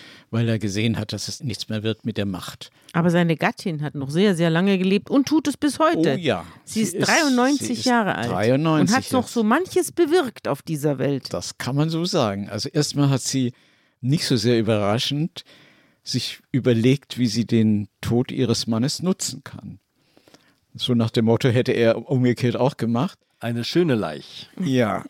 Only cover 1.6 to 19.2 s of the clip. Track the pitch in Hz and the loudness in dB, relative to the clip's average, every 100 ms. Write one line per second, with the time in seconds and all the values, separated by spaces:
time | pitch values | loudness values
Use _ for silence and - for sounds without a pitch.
1.6 | - 110 110 107 - 104 101 92 - - | -6 -4 -4 -4 -6 -4 -4 -4 -10 -16
2.6 | - _ _ 170 170 170 170 160 185 - | -20 _ _ 0 2 2 2 0 -2 -4
3.6 | 196 151 147 147 135 156 208 165 170 165 | -8 -6 -6 -8 -4 2 2 2 2 2
4.6 | 196 190 185 202 - 262 269 302 285 254 | 2 2 2 0 2 0 2 0 0 -2
5.6 | 294 - 320 339 160 139 156 95 80 - | -2 0 0 2 2 0 0 -2 -4 -18
6.6 | - 220 226 196 202 254 294 247 254 285 | -8 -2 -2 0 2 2 4 2 2 0
7.6 | - 233 254 240 190 - 120 90 107 135 | -2 -2 0 2 2 -2 -2 0 2 2
8.6 | 160 156 180 254 - 262 - 240 214 269 | 4 4 4 2 0 -2 -2 0 2 2
9.6 | 370 359 - - 330 359 262 - - 139 | 0 -2 -2 0 2 2 0 -4 -6 -6
10.6 | - 156 151 135 135 139 - 87 - - | -4 -4 -2 0 -2 -2 -4 -8 -8 -8
11.6 | - 139 160 160 175 175 113 98 101 107 | -4 0 0 0 -2 0 0 -2 -6 -6
12.6 | 147 151 147 143 143 135 - 135 123 - | -4 -2 -2 2 2 2 0 -2 -2 -4
13.6 | _ _ _ _ 120 151 - 123 110 117 | _ _ _ _ -2 0 0 0 2 2
14.6 | 107 107 101 107 - 143 165 - - - | 2 2 2 0 -2 -2 -4 -6 -20 -20
15.6 | - _ _ _ - 127 - - _ 127 | -20 _ _ _ -6 -6 -6 -12 _ -2
16.6 | 127 113 117 143 - - 123 110 107 113 | 2 4 4 2 -2 -2 -2 0 0 2
17.6 | 110 104 101 - - 117 131 - 120 117 | 4 2 -2 -10 -2 0 0 -2 0 -2
18.6 | - 113 135 - 175 190 | -2 -2 -2 -2 -4 -2